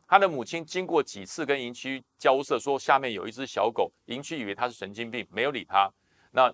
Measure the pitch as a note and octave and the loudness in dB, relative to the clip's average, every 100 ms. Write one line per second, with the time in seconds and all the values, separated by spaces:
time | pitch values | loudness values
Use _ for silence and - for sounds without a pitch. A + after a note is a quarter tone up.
0 | - G3 G3 D3 A2+ E3+ D#3 F3+ F#3 E3 | 4 6 6 0 -6 -8 -8 -6 -2 0
1 | C3+ G2+ F#2+ - C#3 C#3 A#2+ B2 C3 C3+ | -2 -6 -12 -6 -2 -2 -4 -10 -10 -10
2 | - - D3+ C3 C#3+ B2+ C#3+ C3+ - C#3 | -12 0 2 4 2 -2 0 -2 2 2
3 | C3 G2+ F#2 A2 C3 - G#2+ A#2 F#2 _ | 2 -6 -8 -8 -6 0 2 2 -2 _
4 | - B2 - D#3+ G#2 G2 B2 A#2 G2 G2+ | -10 -10 -8 -8 -6 -4 -4 -4 -10 -8
5 | A#2 A#2+ G2 G2 C3 C3 F2 F#2+ G2 _ | -8 -8 -8 -4 -2 -4 -2 2 0 _
6 | _ _ _ A#2+ B2+ | _ _ _ 2 2